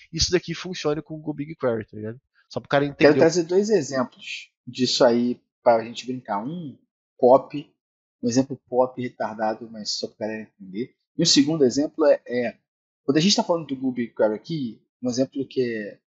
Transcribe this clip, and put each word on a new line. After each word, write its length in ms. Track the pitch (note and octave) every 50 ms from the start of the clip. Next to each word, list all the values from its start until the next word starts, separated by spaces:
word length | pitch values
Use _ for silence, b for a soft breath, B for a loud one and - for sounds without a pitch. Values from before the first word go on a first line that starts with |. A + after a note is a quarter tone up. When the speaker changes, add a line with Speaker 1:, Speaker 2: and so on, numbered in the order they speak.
| B B -
Speaker 1:
isso 180 | E3 - -
daqui 220 | F3+ F3 - - E3
funcione 480 | - - F3+ F#3 - - D3+ D3+ D#3
com 140 | - - D#3
o 20 | D#3
Google 160 | D#3 D#3 D3
BigQuery, 540 | C#3+ C#3+ D#3 D#3+ - - B2+ A2+ A2 G#2 -
tá 100 | - G#2+
ligado? 240 | G#2+ A2 A#2 B2+ - _ _ _ _ _
Só 120 | - B2
pro 100 | - -
cara 140 | - C#3+ C#3+
Speaker 2:
Quero 100 | C#3+ C#3
Speaker 1:
entender. 260 | - C#3+ C#3+ D3+ -
Speaker 2:
trazer 240 | E3+ E3 D#3+ F3+ E3
dois 260 | D#3+ F3+ F#3+ G#3 G#3
exemplos 800 | A3+ F#3 C3+ C3+ C#3 C3 B2+ - - - - - - - - - _ _ _ -
disso 360 | A#2 - B2+ B2 - - C#3+
aí 380 | A#2+ A#2 A#2+ A#2+ B2 B2 - _ _ _ _ _
pra 200 | B2 A#2 A#2 A2
gente 220 | A2+ A#2 - -
brincar. 320 | A#2+ B2+ B2+ - - G#2 G2+
Um, 400 | A2 C3+ E3 F3+ E3 C#3 A2+ - _ _ _ _ _ _ _ -
pop, 580 | - A#2+ B2+ C3 B2+ - - C#3+ D3 - _ _ _ _ _ _ _ _ _ _
um 80 | - B3
exemplo 320 | A2+ C3 C3 - C3 - _ _
pop, 320 | B2 B2 B2+ B2+ - -
retardado, 640 | B2 B2 - - A#2 G#2+ A2 G#2+ A2 A2 A2 A2 A#2+ A2+
mas 260 | A2+ G#2+ G#2 - - -
só 100 | - A2
pra 200 | - _ A2 G#2+
galera 160 | A2 A2 G#2+
entender. 500 | - _ _ G2 F#2+ F#2 G#2 B2+ - _ _ _ _ _ -
E 60 | E3
o 20 |
segundo 400 | D#3+ - D3+ C#3 C#3+ D#3+ D#3+ C#3
exemplo 400 | B2 A2 C3+ D3 D#3+ - - D#3
é, 160 | C#3+ C3+ - - -
é, 300 | A#2+ B2 A#2+ A2 - _ _ _ _ _ _ _ _ _ _
quando 140 | - C3+ D#3
a 40 |
gente 140 | D#3+ G3+ G3+
tá 80 | - A3
falando 220 | - F3 E3+ D#3
do 100 | C3 C#3
Google 180 | B2+ C3+ C3 B2+
BigQuery 420 | B2 A#2+ A2+ - - A#2 G#2+ G#2+
aqui, 440 | G#2 - - E3 D#3 C3 A2+ G#2+ - _ _ _ _
um 80 | - B2+
exemplo 380 | A#2+ B2 C3 C3 - C#3+ C3 -
que 140 | - C3+ B2+
é, 360 | A#2+ A2+ A2 G#2 G2 - - _ _ _